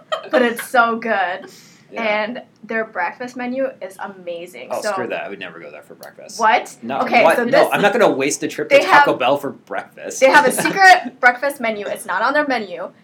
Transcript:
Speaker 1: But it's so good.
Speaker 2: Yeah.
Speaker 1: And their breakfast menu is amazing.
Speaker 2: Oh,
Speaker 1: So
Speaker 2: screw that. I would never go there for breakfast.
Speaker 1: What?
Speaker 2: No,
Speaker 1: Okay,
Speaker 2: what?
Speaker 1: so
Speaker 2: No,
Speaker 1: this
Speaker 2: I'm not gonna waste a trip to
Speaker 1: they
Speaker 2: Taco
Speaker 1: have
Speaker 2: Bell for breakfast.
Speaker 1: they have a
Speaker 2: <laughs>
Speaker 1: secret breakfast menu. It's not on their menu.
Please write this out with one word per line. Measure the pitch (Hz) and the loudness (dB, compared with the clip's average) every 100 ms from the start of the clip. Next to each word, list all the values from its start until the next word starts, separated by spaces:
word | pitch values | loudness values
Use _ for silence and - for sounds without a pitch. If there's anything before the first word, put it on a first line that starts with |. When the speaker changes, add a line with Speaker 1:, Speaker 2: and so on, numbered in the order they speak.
| - 622 - | -8 -8 0
Speaker 1:
But | 262 | 2
it's | 240 233 - | 2 -2 0
so | 247 233 226 | 2 2 0
good. | 226 202 180 190 - - - _ _ | -2 -2 -2 -4 -12 -20 -20 _ _
Speaker 2:
Yeah. | 214 | -6
Speaker 1:
And | 226 214 214 247 - _ | -2 -2 -4 -8 -16 _
their | 214 226 | -8 -6
breakfast | 220 190 175 - 247 254 | -6 -6 -6 -8 -12 -10
menu | 247 262 269 - | -6 -4 -4 -6
is | 190 - | -16 -12
amazing. | 202 190 175 170 180 120 127 | -14 -12 -12 -12 -14 -16 -10
Speaker 2:
Oh, | - | -6
Speaker 1:
So | 214 | -4
Speaker 2:
screw | 196 113 | -4 -6
that. | 87 | -8
I | 90 | -8
would | 95 | -12
never | 90 82 | -14 -16
go | 76 | -18
there | 76 | -18
for | - | -20
breakfast. | - - - - - | -20 -20 -20 -16 -2
Speaker 1:
What? | 220 247 - - | 2 2 -2 -12
Speaker 2:
No, | 233 - | -8 -4
Speaker 1:
Okay, | 247 240 | 0 4
Speaker 2:
what? | 170 156 | 4 4
Speaker 1:
so | |
Speaker 2:
No, | - | 4
Speaker 1:
this | 302 - | 4 4
Speaker 2:
I'm | - | 2
not | 202 | 2
gonna | - 175 | 4 2
waste | 131 135 - | 2 -2 -2
a | 147 | -6
trip | - - | -6 2
to | 285 | 4
Speaker 1:
they | |
Speaker 2:
Taco | - 285 285 | 6 6 4
Speaker 1:
have | - | 2
Speaker 2:
Bell | 247 - | 0 0
for | 135 | -2
breakfast. | - - 98 - - 202 - | -12 -10 -10 -10 -12 -12 2
Speaker 1:
they | 262 | 6
have | 302 294 | 6 6
a | |
Speaker 2:
<laughs> | |
Speaker 1:
secret | - - 392 381 359 247 - | 2 -2 4 4 4 -4 0
breakfast | 247 247 285 285 | 0 2 -2 -4
menu. | 226 208 202 | -6 -6 -8
It's | - | -8
not | 202 185 | -6 -2
on | 233 | 0
their | 294 294 | 0 0
menu. | 240 196 165 196 - | -4 -6 -10 -12 -14